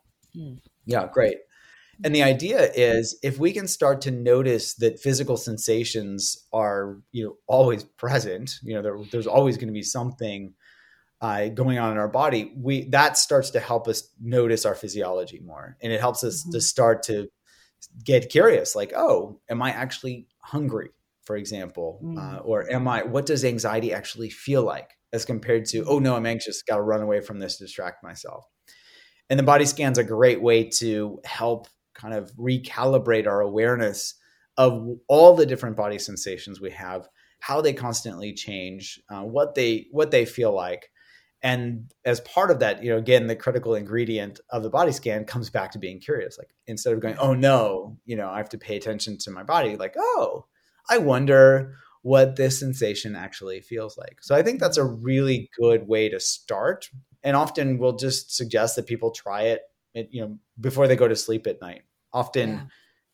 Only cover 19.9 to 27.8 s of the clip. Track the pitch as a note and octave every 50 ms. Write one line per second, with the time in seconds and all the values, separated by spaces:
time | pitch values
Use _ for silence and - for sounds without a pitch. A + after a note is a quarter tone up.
19.9 | - - - C3 B2 A#2+ - _ _ _ - - - D3 D3 C3+ A2+ G#2 D#2+ -
20.9 | _ _ _ _ _ _ _ - G#2+ G#2 G2+ G2+ G#2+ G2 F#2 F2 - F2 E2+ E2
21.9 | D#2+ G2 D3 E3 E3 - F#2+ F#2+ F#2+ G2 - A2+ A2 G#2 - - B2 B2+ B2+ B2+
22.9 | A#2+ A2+ A2+ A#2+ B2+ C#3+ C#3 - D3+ B2+ C3 B2+ A#2+ A2+ G#2 G#2+ G#2+ A2+ A#2 A2+
23.9 | F2 G2+ G#2 - - A2+ A2+ G#2+ - - - C3+ C#3 C3+ A#2 G2 C#2+ C2+ - _
24.9 | _ _ _ - - A2+ - - A#2 G#2+ - - A#2 A2+ A2 - - A2+ - C#3
25.9 | D3 C#3+ C3+ C3 B2 A#2 A2+ A#2 A#2 A2 - G#2+ G2 - - - A2 G#2 G#2 G#2+
26.9 | G#2+ G#2+ G#2+ G#2+ G#2 G#2 G2+ - G#2+ G2+ F#2+ F2 - - G2 F2 - -